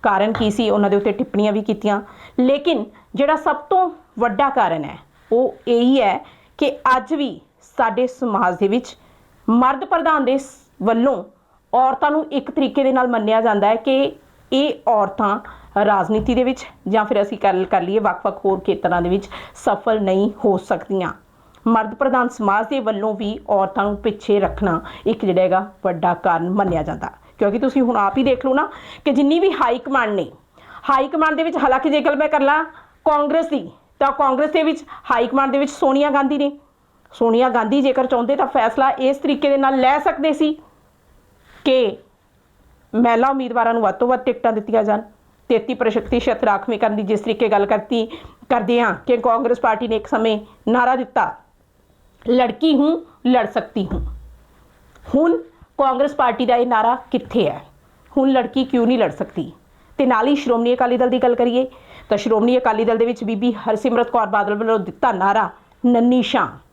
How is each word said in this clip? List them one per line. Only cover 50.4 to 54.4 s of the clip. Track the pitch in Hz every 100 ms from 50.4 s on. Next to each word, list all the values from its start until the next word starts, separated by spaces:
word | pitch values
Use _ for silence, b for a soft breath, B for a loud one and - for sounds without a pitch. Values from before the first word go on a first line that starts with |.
| 208 B -
ਨਾਅਰਾ | 240 247 262
ਦਿੱਤਾ, | 247 - 202 - _ _ _ _ _ _ _ _ -
"ਲੜਕੀ | 247 240 226 320 277
ਹੂੰ, | 294 330 B B 247
ਲੜ | 254 214
ਸਕਤੀ | 233 - 220 180
ਹੂੰ।" | - - - - -